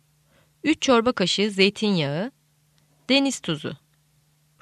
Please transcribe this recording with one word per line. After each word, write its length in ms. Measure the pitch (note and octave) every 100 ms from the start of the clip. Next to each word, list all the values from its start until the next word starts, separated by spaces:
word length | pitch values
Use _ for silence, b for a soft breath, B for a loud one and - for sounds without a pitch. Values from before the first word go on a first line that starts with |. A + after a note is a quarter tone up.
| _ _ _ _ _ _
üç 180 | - G#3+
çorba 300 | - A#3 A3+
kaşığı 400 | B3 F3+ - G#3
zeytinyağı, 800 | G3 G3 G3+ G#3+ F#3 C#3+ D3 A3+ - _ _ _ _ _ _ -
deniz 300 | C4+ C#4 -
tuzu. 340 | - D3+ - - _ _ _ _ _ _ _ _